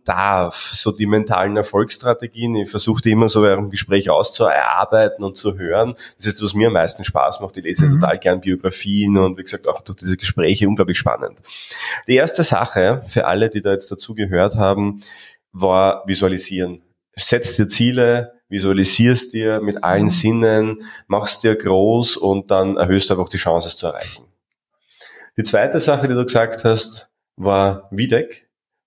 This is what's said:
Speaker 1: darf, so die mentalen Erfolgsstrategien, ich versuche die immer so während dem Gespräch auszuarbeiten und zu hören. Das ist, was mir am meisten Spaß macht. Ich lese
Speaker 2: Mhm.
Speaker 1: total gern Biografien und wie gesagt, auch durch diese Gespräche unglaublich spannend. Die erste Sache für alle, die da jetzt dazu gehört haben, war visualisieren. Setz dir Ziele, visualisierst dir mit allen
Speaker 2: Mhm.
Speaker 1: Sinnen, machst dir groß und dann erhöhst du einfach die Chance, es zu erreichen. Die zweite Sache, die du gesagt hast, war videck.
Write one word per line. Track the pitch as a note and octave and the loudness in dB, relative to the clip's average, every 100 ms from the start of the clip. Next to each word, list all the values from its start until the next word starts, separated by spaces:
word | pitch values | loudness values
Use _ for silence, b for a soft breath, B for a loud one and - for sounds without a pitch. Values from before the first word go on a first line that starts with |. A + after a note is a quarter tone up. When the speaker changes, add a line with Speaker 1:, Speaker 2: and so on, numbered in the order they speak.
| - | -4
Speaker 1:
darf, | F2+ G2 G2 F2 - | -2 2 2 0 -4
so | - - A2 | -8 -4 -4
die | G#2 G#2 | -2 0
mentalen | G#2+ G#2+ G2 G2 G#2 | 0 2 0 0 0
Erfolgsstrategien, | G#2 G2+ A2+ - B2 A#2 A#2 A2+ A#2 A2+ | -2 0 -2 -2 -2 -2 -4 -6 -4 -2
ich | G2 | -4
versuche | G#2 - A2 | -4 -2 0
die | A#2 | 2
immer | A2 A2+ | 4 4
so | G#2+ | 4
während | G#2 F#2+ | 4 2
dem | G2+ | -2
Gespräch | G2 - G2 G2 | -6 0 0 2
auszuarbeiten | D2+ G#2+ - G#2+ C#2+ A#1 E2+ G2+ A2 A2 - | 2 0 0 2 2 0 0 2 2 2 0
und | G2 F#2 | -8 -6
zu | G#2+ F#2+ | -6 -4
hören. | F2 F#2 A#2 B2 B B | -2 0 -2 -4 B B
Das | G#2 | -6
ist, | - | -4
was | G#2 | -2
mir | G#2 G2+ | 2 2
am | |
meisten | E2+ E2 - | 2 0 -4
Spaß | F#2+ - C2+ - | -6 -2 0 -2
macht. | G2 - | -10 -10
Ich | |
lese | D#2+ F2+ D2+ | -6 0 2
Speaker 2:
Mhm. | C#2+ | 4
Speaker 1:
total | A2 F#2 | 2 0
gern | F2+ F2+ | 0 0
Biografien | F#2+ F2+ F#2 - G2+ G2+ G2+ G2 | -2 -4 -4 -6 -2 0 2 4
und | F#2+ F#2 | 2 0
wie | |
gesagt, | F#2+ G2+ - | -10 -8 -6
auch | - | -6
durch | - G2 | -8 -10
diese | F#2 F#2 | -6 -4
Gespräche | - - E2 G#2 G2+ | -4 -2 0 2 0
unglaublich | G#2 F#2 F2 | 0 0 -2
spannend. | - A#1 - - - B B B B B B | -2 -4 -6 -12 -20 B B B B B B
Die | B2+ | 2
erste | D#3+ - | 2 0
Sache | E3 F#2+ A#2 G2+ F#2 C3 - | 0 0 0 0 0 0 -4
für | A#2 - | -2 0
alle, | F#2 A2 | 0 0
die | G#2+ | -2
da | G2 | -2
jetzt | G2 - | -2 -4
dazu | G2 - | -14 -12
gehört | G#2+ G2+ F2+ G2 G2+ | -8 -2 2 2 2
haben, | G2 G2 G2+ G2+ B B B B _ | 2 2 -2 -6 B B B B _
war | F#2+ F#2+ F#2 G2 - G2 | -2 2 4 4 0 -4
visualisieren. | F#2 F#2+ F#2 - F#2+ F2+ F2 _ _ _ - | -2 0 0 -4 -4 -6 -8 _ _ _ -10
Setz | - A#2+ - - | -2 -2 0 -2
dir | G2+ | 0
Ziele, | - A#2+ B2 A#2+ A#2 A#2 - - | 2 2 2 2 2 -2 -12 -10
visualisierst | G2 F#2+ G2 G2 - A#2 B2 - | -4 0 2 2 4 4 4 0
dir | A2+ A2 A2 | -4 -2 -2
mit | G#2 G2+ | -2 -2
allen | F2 G2 | 0 2
Speaker 2:
Mhm. | G#2 | 2
Speaker 1:
Sinnen, | - G#2+ A2+ A2+ A2 A2 G#2+ B B B | 2 2 2 4 4 0 -4 B B B
machst | G2+ - - | -2 -2 -2
dir | A2+ A2 | 0 2
groß | G#2 F#2+ G2+ A#2 A#2+ - | 2 2 4 2 0 0
und | G2 G2 - | 0 0 0
dann | F#2+ G2 G2+ | 0 2 0
erhöhst | F2+ F#2+ - | 2 2 2
du | F#2 | -2
einfach | F2+ | -2
die | F#2+ | -4
Chance, | - E2 E2 | 0 0 -2
es | - | -6
zu | E2+ | -6
erreichen. | - - - A#1+ _ _ _ _ _ B B B B B B | -8 -10 -14 _ _ _ _ _ _ B B B B B B
Die | |
zweite | G#2 G#2 B2+ E3 | 0 2 2 0
Sache, | D#3 C#3 C3 | 0 0 0
die | |
du | B2 | 0
gesagt | B2 A#2 A2+ - | 0 0 0 0
hast, | A#2 A2+ - - - _ _ - | 0 2 -2 -8 -18 _ _ -6
war | F#2+ G2 G2 G2 - | 0 4 2 0 -6
videck. | G2 A2+ A2+ - - _ _ _ _ | -4 0 0 -2 -10 _ _ _ _